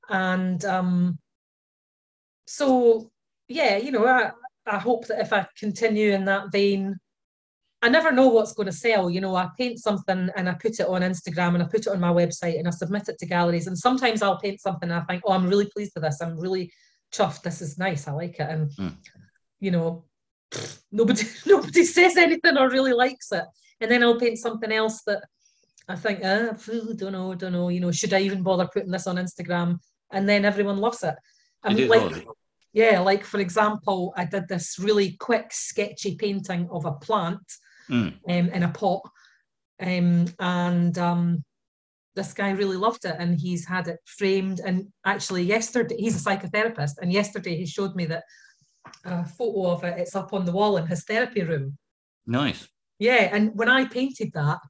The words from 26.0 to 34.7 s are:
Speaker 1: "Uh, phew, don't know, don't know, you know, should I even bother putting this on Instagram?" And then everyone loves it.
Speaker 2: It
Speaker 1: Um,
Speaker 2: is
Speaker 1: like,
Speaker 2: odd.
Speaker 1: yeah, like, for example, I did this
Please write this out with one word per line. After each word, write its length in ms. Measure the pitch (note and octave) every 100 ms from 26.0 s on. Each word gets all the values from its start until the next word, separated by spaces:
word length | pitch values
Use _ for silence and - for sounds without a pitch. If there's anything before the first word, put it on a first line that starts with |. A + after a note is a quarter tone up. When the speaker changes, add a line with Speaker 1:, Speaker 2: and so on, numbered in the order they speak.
| A3 G3
Speaker 1:
"Uh, 300 | F#3+ G3+ A#3
phew, 400 | G#3+ - A#3 A3 A3
don't 160 | G3
know, 240 | F#3+ F#3 F#3
don't 160 | F#3
know, 160 | F3+ F3
you 140 | F3+
know, 100 | F3
should 220 | E3+ -
I 80 | F#3+
even 220 | G3 F#3+
bother 260 | F#3 F#3 F3+
putting 200 | G3+ G3
this 160 | F#3 F#3
on 100 | F3+
Instagram?" 640 | F3+ - E3+ F3 F3 F3 _ _ _
And 160 | G3 G3
then 160 | G#3 G3+
everyone 320 | G3 G3+ G3
loves 260 | G#3+ A3+
it. 120 | F3 - _ _ _ _ G#3+
Speaker 2:
It 60 |
Speaker 1:
Um, 60 | G3+
Speaker 2:
is 120 | B2+
Speaker 1:
like, 120 | A3+
Speaker 2:
odd. 240 | F#2+ D#2+ - - _ _ _
Speaker 1:
yeah, 300 | G#3 A3+ G3
like, 240 | F#3 G3+ -
for 160 | G#3
example, 720 | F#3 G3 G#3+ G#3+ - F#3+ F3+ F3+
I 80 |
did 240 | F3+ G3 F3+
this 320 | F3+ -